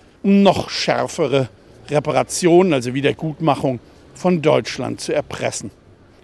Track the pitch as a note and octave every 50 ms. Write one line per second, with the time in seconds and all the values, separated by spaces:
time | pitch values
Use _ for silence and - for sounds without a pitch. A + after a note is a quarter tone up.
0 | _ _ _ _ - G3 G3 G3 G3 F#3+ - - - - - - - F3 A#2+ B2
1 | B2+ B2+ - - D#3 A#2+ C3 C3+ B2+ - - _ _ - - - - - C#3+ D3
2 | C#3 D3+ C3 C3 B2+ - - - F#3 E3 E3+ F3 F#3+ F3+ D3 C3 A#2 B2 B2 C#3
3 | C3+ C3 A#2 - D#3+ D#3+ C#3+ - D#3+ D3+ C3 - - C3+ B2 A2+ - - - -
4 | - - - - - F3+ F#3 E3 C#3 D3+ C3+ B2+ - - - - B2 A2+ A#2 -
5 | - - D3 D3 - - - - A#2+ A#2 - - - G2 - _ _ - - _
6 | _ _ _ _